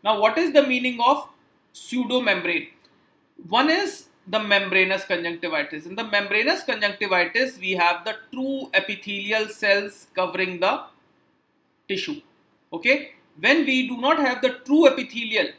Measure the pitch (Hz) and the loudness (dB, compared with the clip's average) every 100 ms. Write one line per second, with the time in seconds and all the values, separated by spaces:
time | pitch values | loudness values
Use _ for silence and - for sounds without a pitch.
0 | 202 214 330 330 339 294 269 254 254 240 | 2 2 2 2 4 4 4 0 -2 2
1 | 240 285 - _ _ _ _ - - 247 | 2 2 -2 _ _ _ _ -18 -6 -4
2 | 220 254 226 185 170 165 - _ _ _ | 0 0 2 0 0 -4 -6 _ _ _
3 | _ _ _ - 170 220 294 349 392 - | _ _ _ -20 -2 2 2 2 -2 -6
4 | - _ - 214 208 202 190 185 185 190 | -14 _ -4 -4 2 2 4 2 2 0
5 | - 175 170 165 175 156 143 151 170 190 | -2 -4 -2 -6 -4 -2 -4 -8 -10 -8
6 | 220 202 196 208 247 349 - 220 208 196 | -2 -2 0 0 0 0 -2 -2 -2 -2
7 | 202 185 208 226 262 - 185 185 175 175 | 0 0 2 0 -2 -4 -4 2 2 2
8 | 220 214 - 247 262 269 269 - - 196 | -6 -10 -12 -8 -6 -6 0 -2 0 -10
9 | 208 202 202 220 214 - 208 202 208 - | -8 -8 -2 -2 -2 -2 2 2 0 -12
10 | - - 180 180 185 175 190 277 - _ | -8 -4 -2 -2 -4 0 0 0 -8 _
11 | _ _ _ _ _ _ _ _ - 190 | _ _ _ _ _ _ _ _ -8 -6
12 | - 147 _ _ _ _ _ 170 240 285 | -6 -10 _ _ _ _ _ -4 0 0
13 | - - _ - 226 320 277 262 262 240 | -2 -20 _ -2 2 2 2 0 -2 -2
14 | 262 311 269 247 254 - - 294 294 - | 0 2 0 0 -2 -2 2 6 6 6
15 | - 233 226 214 160 | -6 -8 -2 0 -2